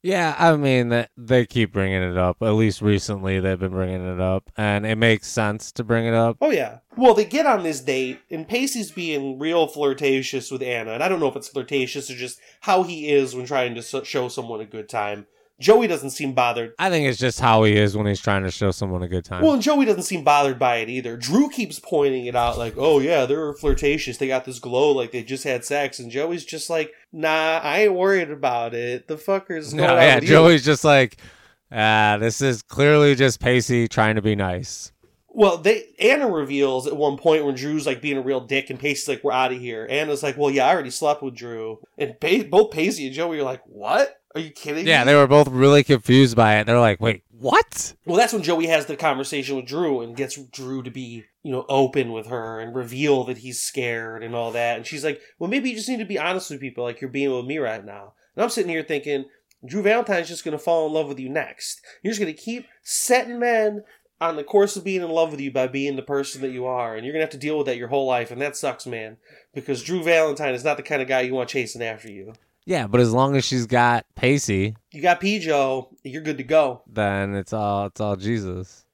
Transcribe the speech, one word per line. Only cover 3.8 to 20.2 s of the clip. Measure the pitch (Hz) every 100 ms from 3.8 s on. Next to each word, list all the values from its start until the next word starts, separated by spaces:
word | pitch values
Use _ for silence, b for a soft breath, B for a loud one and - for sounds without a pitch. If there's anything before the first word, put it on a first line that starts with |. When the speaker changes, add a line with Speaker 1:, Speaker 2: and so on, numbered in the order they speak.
| 92 92 92
Speaker 1:
it | 90
up, | 92 95 - -
and | 107 101 107
it | 110
makes | 117 107 -
sense | - 104 107 -
to | -
bring | 113 117 113
it |
up. | 113 113 113
Speaker 2:
Oh, | 302
yeah. | 202 113 117 _ -
Well, | 254
they | 214
get | 208 277 294
on | 214
this | 170 143
date, | 131 131 127 131 _
and | 160 160
Pacey's | 240 269 247 175
being | 160 170 147 139 131
real | 156 170 151
flirtatious | 147 143 135 143 135 127 135 -
with | 131
Anna, | 127 120 110
and | 113
I | 170
don't | 185
know | 143
if | 123
it's | -
flirtatious | 139 127 139 127 143 131
or |
just | 123 123 - b b
how | - 185
he | 175 165 147
is | 143 131
when | 127 127
trying | 139 123
to | 117
so-, | 113 135
show | 139 147 123
someone | 135 117 110
a | 107
good | 110 104
time. | 117 104 104 104 _ _ _
Joey | 135 233 226
doesn't | 156 135
seem | - 139
bothered. | 127 120 120 113 -
Speaker 1:
I | 190
think | 170 139
it's | 117
just | 127 -
how | 120 110
he | 110
is | 104 104 104
when | 104
he's | 98
trying | - 98
to | 92
show | - 101
someone | 90 98 90
a | 90
good | 92
time. | - 90
Speaker 2:
Well, | 311
and | 277
Joey | 240 294 240
doesn't | 185
seem | - 175